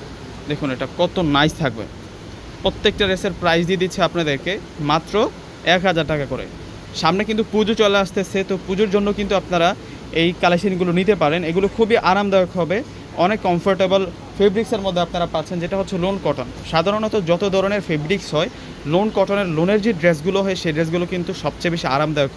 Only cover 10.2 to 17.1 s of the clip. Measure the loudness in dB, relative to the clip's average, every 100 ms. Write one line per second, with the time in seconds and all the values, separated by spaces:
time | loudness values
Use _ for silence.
10.2 | 0 2 2 4 2 0 2 2 4 4
11.2 | 4 2 0 0 0 2 2 4 4 4
12.2 | 4 4 2 0 0 -2 -4 -12 -8 0
13.2 | 2 2 0 2 2 2 4 2 2 -6
14.2 | -8 2 2 2 0 -2 0 0 0 -2
15.2 | -2 -2 -2 -4 -2 -2 -2 -2 0 0
16.2 | -2 -2 -4 -10 -2 2 2 2 0